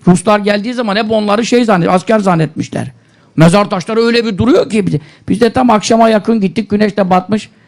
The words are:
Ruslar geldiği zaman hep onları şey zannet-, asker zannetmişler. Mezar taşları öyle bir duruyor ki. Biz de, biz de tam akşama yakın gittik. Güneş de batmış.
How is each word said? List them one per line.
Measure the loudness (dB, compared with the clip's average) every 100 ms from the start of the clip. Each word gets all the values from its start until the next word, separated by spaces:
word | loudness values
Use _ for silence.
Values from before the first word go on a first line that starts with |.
| 0
Ruslar | 2 2 0
geldiği | 0 -4 -4
zaman | -6 -4 -4
hep | -2
onları | -2 0 -2 0
şey | 0 2
zannet-, | 2 2
asker | 0 0 0
zannetmişler. | 2 0 -2 -4 -8 -8 -10 -14 _ _ _ 2
Mezar | 4 4 2
taşları | -4 -4 0
öyle | 0 0 0
bir | -2
duruyor | 2 2 0
ki. | -2 -2
Biz |
de, | -4 -6 -12 -6
biz | 0
de | 0
tam | 2 2
akşama | 0 2 2 2
yakın | 2 0 -2
gittik. | -2 -4 -4
Güneş | -2 -2 -2
de | 0
batmış. | 0 -2 -6 -8 _